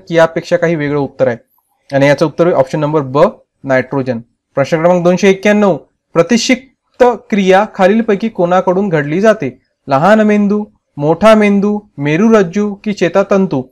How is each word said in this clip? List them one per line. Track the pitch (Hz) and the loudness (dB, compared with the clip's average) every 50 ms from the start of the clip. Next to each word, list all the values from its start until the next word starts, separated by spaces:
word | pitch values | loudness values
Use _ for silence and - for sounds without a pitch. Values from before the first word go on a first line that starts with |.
| - - | -6 -2
की | 165 | 0
यापेक्षा | 165 165 160 - 170 160 - 175 | 0 2 0 0 -4 -6 -2 -2
काही | - 170 165 170 | -2 0 -2 -2
वेगळं | 151 147 143 147 143 | -2 -4 -4 -4 -4
उत्तर | 139 135 - - 131 127 | -6 -6 -4 -2 -2 -2
आहे? | 117 117 _ _ _ _ _ _ _ _ _ - 139 | -2 -6 _ _ _ _ _ _ _ _ _ -4 -2
आणि | 139 139 | 0 2
याचं | 143 - 185 175 | 2 2 2 0
उत्तर | 151 - - 165 | -2 0 0 0
आहे | 175 175 | 0 2
ऑप्शन | 135 131 - - 156 | 0 0 -2 -2 -4
नंबर | 151 147 147 156 | -4 -2 -2 -4
ब, | 139 131 127 143 170 214 220 - _ _ _ _ - | -4 -2 0 0 0 0 0 -4 _ _ _ _ -6
नायट्रोजन. | 135 131 131 123 - 147 139 127 131 117 117 113 _ _ _ _ _ - | -2 -2 -2 -2 -2 -6 -6 -4 -6 -8 -8 -10 _ _ _ _ _ -4
प्रश्न | 143 135 - 175 156 | -4 -4 -2 -2 0
क्रमांक | 160 175 180 180 170 | 2 2 2 2 2
दोनशे | 175 180 180 208 196 | 0 0 2 2 2
एक्क्याण्णव, | 190 190 - 208 208 208 208 196 160 135 - _ _ _ _ _ | 2 2 0 0 2 2 2 0 0 -2 -6 _ _ _ _ _
प्रतिक्षिप्त | - 160 165 - 240 226 - - 254 - - _ _ _ _ _ _ - 254 247 233 196 - - | -2 0 0 2 0 0 0 0 -2 -2 -4 _ _ _ _ _ _ 0 2 2 0 -2 -6 -4
क्रिया | 220 202 196 185 185 190 214 208 - | -2 0 2 2 4 2 2 0 0
खालीलपैकी | - 190 185 214 226 226 - 202 185 220 226 | 0 2 2 2 2 0 -2 -2 -2 -4 -6
कोणाकडून | - - 180 175 180 185 185 185 180 190 208 202 | -4 -2 -2 0 0 0 0 0 -2 -2 -2 -2
घडली | 165 151 143 147 156 190 | -2 -2 -2 -2 -2 0
जाते? | 208 220 202 - 151 127 - _ _ _ _ _ - 139 | 2 2 0 0 -4 -10 -10 _ _ _ _ _ -6 -4
लहान | 139 135 160 190 220 220 | -2 0 2 2 2 2
मेंदू, | 214 214 208 208 208 196 208 208 214 - _ _ _ _ - | 2 2 2 0 0 0 -2 -2 -4 -8 _ _ _ _ -10
मोठा | 147 143 156 165 165 214 220 220 | -4 -2 -2 0 2 4 4 4
मेंदू | 214 208 202 202 202 190 208 208 208 - _ - 143 143 147 151 165 214 226 226 214 185 165 170 208 208 208 196 | 4 4 2 2 2 0 -2 -2 -4 -8 _ -10 -6 -4 -2 0 0 2 2 4 2 2 0 -2 -4 -4 -6 -6
की | 202 - 214 | -8 -8 -8
चेतातंतू? | 196 - 180 165 170 196 196 190 202 190 190 185 160 131 127 - | -4 -2 -2 -2 0 0 0 0 0 0 0 0 -2 -6 -6 -8